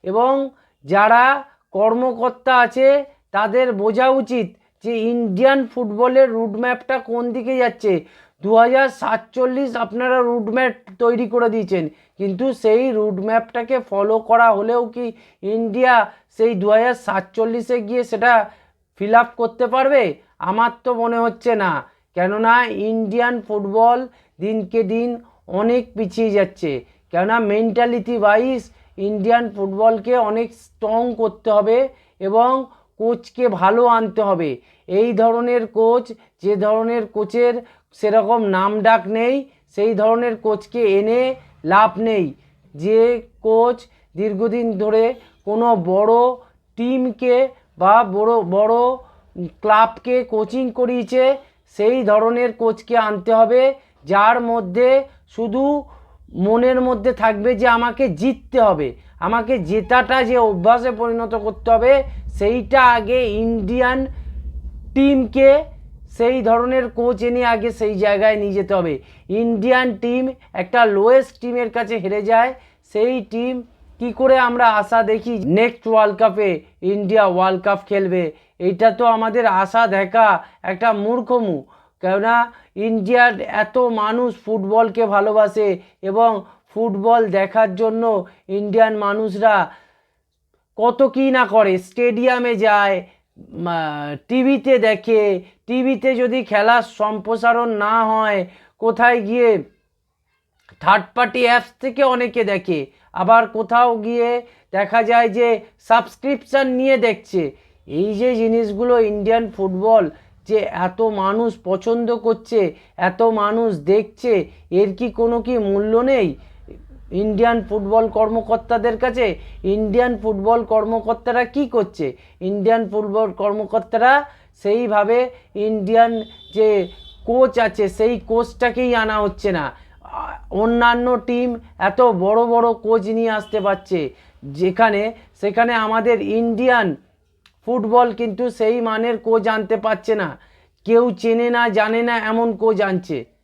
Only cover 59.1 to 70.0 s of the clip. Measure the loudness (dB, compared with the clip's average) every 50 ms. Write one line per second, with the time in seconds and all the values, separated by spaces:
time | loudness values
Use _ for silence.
59.1 | _ -8 -6 -2 -2 -2 -2 -2 -2 -4 -2 -2 -4 -4 0 2 2 2 2 2
60.1 | 0 0 0 2 2 2 2 2 0 0 2 2 2 2 2 -4 -4 -4 -4 -4
61.1 | -4 -4 -4 -6 -6 -6 -6 -6 -8 -6 0 2 2 4 6 4 4 4 2 -4
62.1 | -10 -12 -14 -12 -6 -2 -2 0 0 -2 -2 2 2 4 6 6 4 2 0 -2
63.1 | -2 0 0 -2 -2 -2 -2 -2 -2 -4 -4 -4 -2 0 0 0 0 -2 -4 -6
64.1 | -10 -14 -14 -14 -14 -12 -12 -12 -12 -12 -14 -14 -16 -16 -18 -6 0 2 2 4
65.1 | 4 2 0 -2 2 4 6 6 6 6 2 -6 -16 -20 -20 -20 -20 -20 -20 -20
66.1 | -4 -2 0 0 0 0 2 2 2 2 2 0 0 -2 -2 -4 -4 -2 -2 -2
67.1 | -2 -2 -2 -2 -2 0 0 0 0 0 -2 -6 -4 -4 -4 -4 -2 0 0 0
68.1 | 2 2 2 2 2 2 -2 -4 -2 -4 -2 -2 -2 -2 -2 -2 -4 -6 -10 -18
69.1 | -20 -20 _ -6 -4 -2 -2 -2 -2 -2 0 2 2 2 2 -2 -4 -4